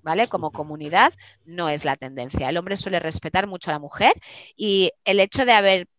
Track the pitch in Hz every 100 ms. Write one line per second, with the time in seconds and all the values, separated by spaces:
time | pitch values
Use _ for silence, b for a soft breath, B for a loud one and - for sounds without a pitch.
0 | 160 170 240 180 160 - 151 151 147 175
1 | 269 _ b b - 175 165 147 147 139
2 | 131 135 123 - 131 170 185 196 196 180
3 | 165 - 160 180 202 185 - 151 143 -
4 | 226 453 B B B _ 208 196 185 -
5 | - 196 202 - 247 220 196 190 180